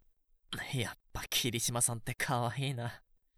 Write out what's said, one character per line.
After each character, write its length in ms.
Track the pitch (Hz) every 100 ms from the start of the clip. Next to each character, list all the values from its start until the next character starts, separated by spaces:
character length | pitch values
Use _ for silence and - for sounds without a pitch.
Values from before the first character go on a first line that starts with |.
| _ _ _ _ _ - - 131
や 160 | 117
っ 40 | - _
ぱ 100 | - -
霧 300 | - 127 117
島 220 | - 120
さ 120 | - 117
ん 40 |
っ 20 |
て 140 | - 123
可 340 | - 123 117
愛 200 | 127 139
い 40 |
な。 300 | 127 117 - - _ _